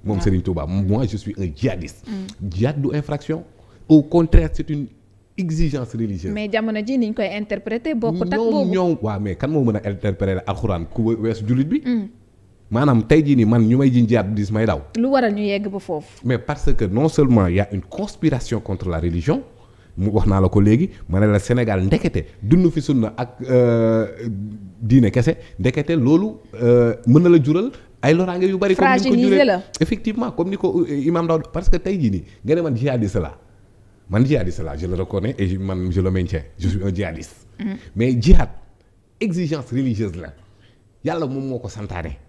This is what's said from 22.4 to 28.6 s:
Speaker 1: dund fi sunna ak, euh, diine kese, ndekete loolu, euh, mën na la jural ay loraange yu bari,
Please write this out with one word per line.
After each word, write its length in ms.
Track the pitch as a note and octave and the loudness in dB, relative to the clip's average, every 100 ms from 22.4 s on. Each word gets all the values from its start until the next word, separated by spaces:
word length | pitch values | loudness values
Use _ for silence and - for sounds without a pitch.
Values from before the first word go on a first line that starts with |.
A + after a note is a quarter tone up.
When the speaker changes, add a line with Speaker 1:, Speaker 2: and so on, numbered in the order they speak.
Speaker 1:
dund 280 | G2+ E3+ F3+ | 2 4 4
fi 120 | D#3+ | 0
sunna 320 | C#3 C3+ G#2+ - | -2 0 0 -4
ak, 200 | B2 - B2+ | -10 -10 0
euh, 580 | B2+ A#2+ A#2 A2+ A2 G#2 - A#2 G2 G#2 G#2 F#2+ F#2 | 4 4 4 2 2 -2 -6 -8 -8 -10 -12 -18 -10
diine 280 | A2+ C3 A2 | 4 6 6
kese, 260 | B2 A#2+ E3 - - | 2 0 -2 -8 -4
ndekete 380 | B2 C#3 D3 E3 | -2 -2 -2 0
loolu, 400 | B2 D#3+ G#3+ G#3+ - G#2+ | 4 2 2 -8 -18 -4
euh, 340 | A#2+ A#2+ A#2+ - A#2+ | 2 4 4 0 4
mën 140 | C#3+ | 6
na 60 | F3 | 8
la 120 | E3+ | 6
jural 280 | C3+ E3 A#3+ - - - | 4 0 -2 -8 -20 -4
ay 80 | C3 | 2
loraange 300 | E3 F3+ F3+ F#3 | 2 0 0 -2
yu 120 | |
bari, 180 | F#3+ | 0